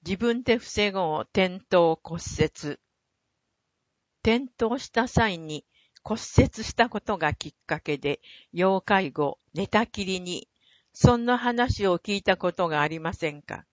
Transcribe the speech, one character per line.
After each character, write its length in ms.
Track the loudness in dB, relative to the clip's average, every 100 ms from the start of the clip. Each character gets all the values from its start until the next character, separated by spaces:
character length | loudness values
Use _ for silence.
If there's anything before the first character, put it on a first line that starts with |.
自 120 | -6 -2
分 260 | 0 0
で 160 | 0 0
防 320 | 0 -2 -2
ご 260 | 0 -2 -2
う 40 |
転 360 | -2 0 0 0
倒 380 | _ 4 4 2
骨 180 | -6 -12 -10 -2
折。 400 | -2 -2 -10 -10 _ _ _ _ _ _ _ _ _ _ _ _ _ _
転 240 | 0 0 -2 _
倒 180 | -4 -4
し 120 | -4
た 160 | -4 -2
際 320 | 2 0 -2
に 260 | -8 -10 _ _ _ _
骨 180 | -8 -8 0 4
折 260 | 4 0
し 100 | -12
た 140 | 0 0
こ 120 | 0
と 180 | -6 0
が 160 | 0
き 160 | -2 -10
っ 40 | _ _
か 120 | -8
け 200 | -4 -4
で、 220 | -2 -4 -8 -20 _
要 280 | 0 2 2
介 320 | 2 0 0
護、 260 | -2 -4 -4 _
寝 140 | -8 0
た 180 | 0 0
き 180 | -4
り 160 | -4 -4
に、 280 | -6 -10 -10 _ _ _ _
そ 240 | 4 6 6
ん 80 |
な 140 | 2 0
話 480 | 0 0 -2 0 0
を 140 | 0
聞 140 | 0
い 80 | -2
た 140 | 0 0
こ 160 | 0
と 140 | -2 -2
が 140 | 0
あ 80 | -2
り 100 | -2
ま 140 | -6
せ 180 | -4 -6
ん 120 | -6
か？ 220 | -12 -14 -14